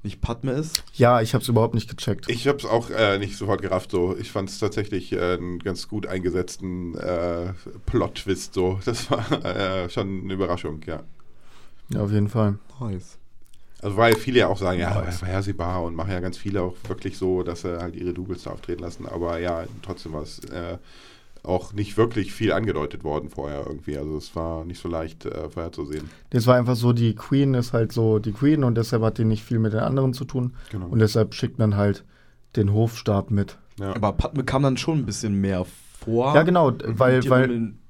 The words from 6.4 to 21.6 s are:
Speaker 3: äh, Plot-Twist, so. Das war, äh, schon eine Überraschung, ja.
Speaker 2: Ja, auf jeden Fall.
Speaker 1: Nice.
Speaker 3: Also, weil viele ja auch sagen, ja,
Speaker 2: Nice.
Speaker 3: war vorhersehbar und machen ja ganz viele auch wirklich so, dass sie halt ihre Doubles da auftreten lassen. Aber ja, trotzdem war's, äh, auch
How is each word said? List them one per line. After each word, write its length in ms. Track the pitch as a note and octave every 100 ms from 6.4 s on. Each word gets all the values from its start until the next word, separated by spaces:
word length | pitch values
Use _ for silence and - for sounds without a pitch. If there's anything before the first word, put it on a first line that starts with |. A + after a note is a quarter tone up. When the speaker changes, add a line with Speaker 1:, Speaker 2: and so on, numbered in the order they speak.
| A2 - F#2 F2+ F2 E2
Speaker 3:
äh, 560 | F2 F2 F2 E2+ F2+ F#2 - - -
Plot-Twist, 680 | A#2+ F2 - - F#2 -
so. 260 | G2 F#2 F#2+ G2
Das 240 | A#2 -
war, 200 | G#2 A2 D3 G2
äh, 440 | F#2 F#2+ F#2+ F2
schon 340 | - G2 F#2+
eine 100 | F#2+
Überraschung, 480 | F#2+ F#2 E2+ D#2 D#2 D#2
ja. 180 | D2+ - - - - - - - - -
Speaker 2:
Ja, 120 | G2+
auf 100 | G2+
jeden 180 | G#2 G#2
Fall. 300 | A#2 G#2+ G2+ - -
Speaker 1:
Nice. 380 | A#2+ F#2+ F2 - - - - - - -
Speaker 3:
Also, 160 | G#2 G2
weil 180 | A#2 A2
viele 240 | - B2
ja 80 | F2+
auch 100 | F#2
sagen, 220 | F#2+ F2+
ja, 100 | E2+
Speaker 2:
Nice. 120 | G2+ E2+
Speaker 3:
war 60 |
vorhersehbar 720 | F2 F#2 F#2 G2+ G2 F2 F#2
und 120 | E2+ D#2+
machen 160 | F2+
ja 80 | F#2
ganz 160 | F2+ -
viele 240 | G2 G2
auch 140 | F2+ F2 -
wirklich 300 | A2 G2 F#2+
so, 260 | F#2 F#2
dass 180 | E2+ F2
sie 160 | F#2 E2+
halt 140 | F2 E2+
ihre 180 | F2+
Doubles 300 | F2 F2+ F2+
da 80 | -
auftreten 300 | - - F2
lassen. 240 | F2 E2+ -
Aber 340 | E2+ E2+ E2+
ja, 260 | F2 E2+ D#2+ G#2
trotzdem 320 | - F#2 E2+
war's, 260 | D#2 D2+ - -
äh, 320 | F2 E2+ F2 - - - - - - -
auch 280 | F2+